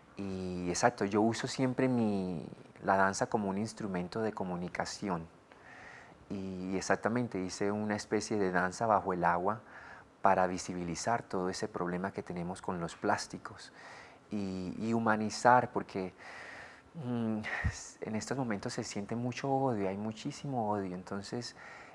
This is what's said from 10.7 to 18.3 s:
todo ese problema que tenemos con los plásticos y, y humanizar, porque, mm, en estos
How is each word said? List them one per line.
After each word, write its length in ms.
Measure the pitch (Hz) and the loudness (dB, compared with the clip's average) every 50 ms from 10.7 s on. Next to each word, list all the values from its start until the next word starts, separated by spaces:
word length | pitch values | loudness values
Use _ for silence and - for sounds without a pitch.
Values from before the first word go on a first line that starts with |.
| 92 90 87 85 82 - - 113 117 117 - | -4 -4 -2 -2 -4 -2 0 0 0 0 0
todo 260 | - - 95 92 90 | -2 -2 0 0 0
ese 180 | 92 - 110 104 | 0 -2 -4 -4
problema 440 | - - - 175 175 - - 196 | -2 -2 -2 0 0 -2 -2 -2
que 100 | 196 202 | -4 -4
tenemos 400 | 196 - 180 175 170 175 185 - | -6 -6 -6 -4 -4 -4 -6 -4
con 180 | - - 190 175 | -4 -4 -2 -2
los 160 | 165 165 - | -2 -4 -6
plásticos 800 | - - 101 104 - - - - - - - 110 - - - - - - - - - - - - - - - | -2 0 2 2 2 0 -6 -10 -12 -12 -14 -14 -14 -16 -18 -18 -18 -18 -16 -16 -16 -18 -18 -20 -20 -10 -6
y, 460 | 107 104 98 95 92 95 92 90 - - | -4 -2 -2 -2 -2 -2 -4 -4 -4 -4
y 160 | 107 113 117 | -2 0 2
humanizar, 800 | 117 113 110 107 107 110 104 - - - 123 123 127 120 - | 2 4 4 4 4 2 0 -2 6 8 10 10 10 8 4
porque, 420 | - 101 95 - - 98 92 92 - - - - - - - - - - - - - - - - - | 0 -4 -4 -2 -4 -4 -4 -4 -6 -10 -16 -14 -14 -14 -14 -14 -14 -14 -14 -16 -18 -20 -20 -16 -12
mm, 440 | 170 135 123 123 117 113 110 110 110 110 107 - - - - - - - - - - | -8 -4 -2 0 0 2 2 0 0 -2 -2 -4 0 0 0 -2 -2 -8 -12 -10 -8
en 140 | - - 110 | -6 -4 -2
estos 220 | 107 - - | -4 -2 -2